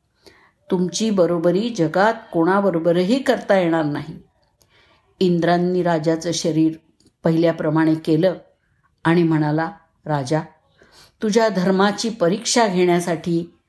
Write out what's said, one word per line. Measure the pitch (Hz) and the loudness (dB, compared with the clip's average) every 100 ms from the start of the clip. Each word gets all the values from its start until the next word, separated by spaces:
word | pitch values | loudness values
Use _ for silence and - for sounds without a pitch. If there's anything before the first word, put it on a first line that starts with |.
| _ _ - _ _ _ - | _ _ -20 _ _ _ -6
तुमची | 185 180 - 220 | -2 -2 -2 -2
बरोबरी | 196 170 175 175 185 233 | 2 2 2 0 0 -2
जगात | 226 156 180 220 226 - | -2 -2 2 0 0 -6
कोणाबरोबरही | 170 165 202 202 170 170 170 185 262 | -2 0 2 0 0 0 0 0 0
करता | 262 208 - 196 | 0 -2 0 0
येणार | 170 165 | 2 0
नाही." | 151 143 151 185 _ _ _ _ _ _ _ _ _ - | -2 -6 -10 -16 _ _ _ _ _ _ _ _ _ -2
इंद्रांनी | 185 170 170 175 180 180 | 0 2 2 2 0 0
राजाचं | 175 165 160 165 170 | 0 0 0 -2 -4
शरीर | 165 170 156 160 160 _ _ _ _ | -4 -2 2 0 -2 _ _ _ _
पहिल्याप्रमाणे | 170 165 165 160 160 160 160 | 0 2 2 0 0 2 2
केलं | 156 175 156 180 156 - _ _ _ _ _ | 0 0 2 2 -2 -14 _ _ _ _ _
आणि | 160 175 | 0 2
म्हणाला, | 165 156 151 156 160 - _ _ | 2 2 0 0 -4 -8 _ _
"राजा, | 151 147 131 151 - _ _ _ _ - - - | -6 -4 -2 -4 -4 _ _ _ _ -20 -20 -8
तुझ्या | 220 226 226 | -2 2 2
धर्माची | 190 185 190 202 202 226 | 0 0 2 0 0 -6
परीक्षा | - 170 214 - 240 220 | -2 -2 -2 -2 0 2
घेण्यासाठी | 180 180 175 175 160 175 170 170 _ | 2 2 0 -2 -6 -4 -4 -4 _